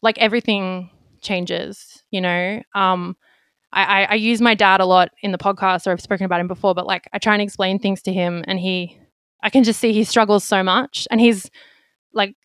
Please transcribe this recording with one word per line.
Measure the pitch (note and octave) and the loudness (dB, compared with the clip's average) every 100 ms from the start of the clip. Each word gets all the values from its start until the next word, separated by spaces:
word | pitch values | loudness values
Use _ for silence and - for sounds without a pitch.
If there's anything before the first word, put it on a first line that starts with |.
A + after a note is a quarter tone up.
Like, | A3+ G#3+ | -2 0
everything | G#3+ A#3 A3+ G3+ F#3+ F#3 F3+ _ _ _ | 0 0 -2 -4 -4 -8 -12 _ _ _
changes, | - F#3 F3 F3 D3 G3+ - - _ | -8 -6 -4 -6 -8 -14 -20 -20 _
you | G3 | -4
know? | F3+ F3 F3+ G#3+ - G3+ | -2 -2 -4 -6 -8 -2
Um, | F#3+ F#3 F3 F#3 _ _ _ _ _ | 0 0 -4 -12 _ _ _ _ _
I, | - | -2
I, | F#3+ G3 G3 | 0 2 0
I | G#3+ | 0
use | A3 A3+ | 0 2
my | A#3+ G#3+ | 2 4
dad | G3+ F#3+ | 4 4
a | F#3 | 4
lot | F3+ F3 - | 4 4 -2
in | G3+ | -6
the | F#3 | -4
podcast, | G3 F#3+ F#3+ F3+ G3 | -2 -2 0 0 -2
or | |
I've | F3 | -4
spoken | - F#3+ F#3+ | -4 -4 -2
about | F3 | -2
him | F3+ | -4
before, | F3+ G3 | -2 -2
but, | F3+ - | 0 -2
like, | F#3 - | -6 -6
I | G3+ | -4
try | A3 G#3 | 0 0
and | |
explain | G3+ - F#3+ F#3+ | 0 -2 -2 -2
things | G3 F#3+ | -2 -4
to | - | -4
him, | F3+ F3 F3 E3 | -2 -2 -4 -6
and | F#3+ | -6
he, | F#3 F#3 F3 - _ _ _ _ | -4 -4 -6 -12 _ _ _ _
I | G#3 | 0
can | C4 | 4
just | A3+ G#3+ | 4 2
see | A#3 | 0
he | G#3+ | 2
struggles | G#3 A#3 G#3 G#3 | 2 2 4 2
so | - G3 | 2 0
much, | F#3+ F#3 - - - | 2 0 -2 -6 -2
and | A3+ | 4
he's, | A#3 G3+ - _ - _ _ _ _ | 4 4 -4 _ -20 _ _ _ _
like, | G#3+ G3+ - | -4 -4 -6